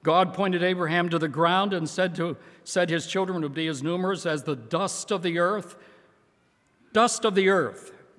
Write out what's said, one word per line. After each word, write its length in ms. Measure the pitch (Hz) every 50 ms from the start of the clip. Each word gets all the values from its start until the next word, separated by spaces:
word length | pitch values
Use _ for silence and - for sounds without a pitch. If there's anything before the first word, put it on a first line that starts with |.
God 300 | - 156 160 180 185 175
pointed 300 | 139 180 202 190 180 175
Abraham 480 | 175 180 180 180 175 156 165 175 175 175
to 80 | 170 170
the 100 | 160 156
ground 460 | 123 147 165 165 180 190 202 208 190
and 120 | 175 160
said 280 | 139 - - 185 180 165
to, 240 | 160 165 170 143 - - - - - -
said 240 | - - 185 180 165
his 180 | 165 165 160
children 360 | - - 190 190 180 185 170
would 100 | 156 143
be 140 | 139 156 160
as 160 | 160 156 127
numerous 420 | 135 160 175 180 185 185 196 175 -
as 200 | 170 151 147 -
the 120 | 160 143
dust 540 | 123 113 113 170 165 196 175 - - - -
of 120 | 214 185
the 160 | 170 180 165 175
earth. 380 | 175 180 208 208 - - - - - - - - _ _ _ _ _ _ _ _ _ _ _ _ _ _ _ _ _ _ -
Dust 320 | 220 233 240 - - -
of 80 | 220 190
the 160 | 196 190 190
earth. 420 | 196 185 143 107 95 - - - - - - _ _